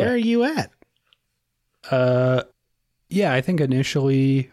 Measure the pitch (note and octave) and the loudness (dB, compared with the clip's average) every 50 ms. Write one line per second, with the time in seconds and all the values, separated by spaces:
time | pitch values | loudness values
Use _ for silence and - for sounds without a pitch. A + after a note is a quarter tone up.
0 | G3+ A3+ B3 A#3+ A3+ A3+ A#3 A#3 A#3+ C#4 D#4+ C4+ - - _ _ - _ _ _ | 0 0 0 0 0 0 2 2 0 0 -2 -4 -6 -8 _ _ -20 _ _ _
1 | _ _ _ _ _ _ _ _ _ _ _ _ _ _ _ _ - - C3+ B2+ | _ _ _ _ _ _ _ _ _ _ _ _ _ _ _ _ -8 -4 -2 0
2 | B2+ B2+ B2+ B2 B2+ B2+ B2+ B2+ - - _ _ _ _ _ _ _ _ _ _ | 2 2 2 2 2 2 0 0 -2 -6 _ _ _ _ _ _ _ _ _ _
3 | _ _ E3+ F#3+ G3+ E3 C3 C3 C3 - F#3 D#3+ D3 C3 B2+ C3 C#3 - - D3+ | _ _ -2 -2 0 0 0 -2 -2 -2 -2 -2 0 0 0 -2 -2 -2 -2 -2
4 | C3+ C#3 C3+ C3+ C3+ C3+ C3+ C3+ B2+ - | 0 0 2 2 2 2 0 0 -2 -6